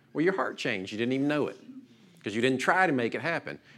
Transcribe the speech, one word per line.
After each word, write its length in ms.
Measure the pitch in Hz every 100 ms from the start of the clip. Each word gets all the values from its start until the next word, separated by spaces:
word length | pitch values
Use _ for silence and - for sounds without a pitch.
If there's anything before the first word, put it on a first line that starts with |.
| _
Well, 100 | 147
your 140 | 175 190
heart 200 | 110 -
changed. 360 | 143 104 95
You 40 | 107
didn't 140 | 120
even 160 | 135 143
know 200 | 151 117
it 120 | - - - - - - -
'cause 100 | 107
you 80 | 107
didn't 200 | 131 131
try 260 | 190 180 185
to 60 |
make 200 | 131 117
it 60 | 113
happen. 400 | 156 160 - - -